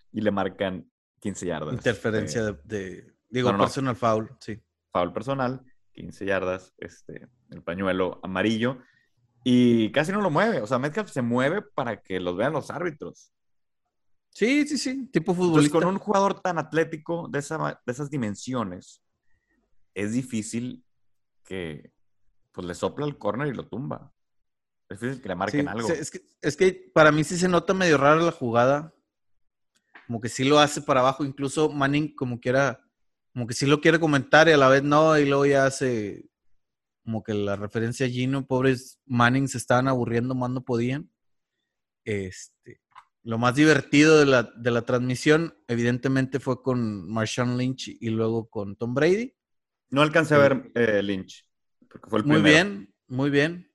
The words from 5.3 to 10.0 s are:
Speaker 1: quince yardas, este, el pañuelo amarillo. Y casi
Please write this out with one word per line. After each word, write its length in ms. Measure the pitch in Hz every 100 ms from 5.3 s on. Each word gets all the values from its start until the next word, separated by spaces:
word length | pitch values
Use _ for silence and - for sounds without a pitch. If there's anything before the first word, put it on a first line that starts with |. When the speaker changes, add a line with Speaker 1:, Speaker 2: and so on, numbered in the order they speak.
| 139 123 131 - _ _
Speaker 1:
quince 340 | - 87 - 95
yardas, 480 | 95 92 92 92 -
este, 500 | 85 - - - - _ _
el 140 | -
pañuelo 560 | - 87 95 92 90 -
amarillo. 540 | 92 92 104 110 120 135 - _ _ _ _ _
Y 480 | 127 123 123 117 110
casi 200 | -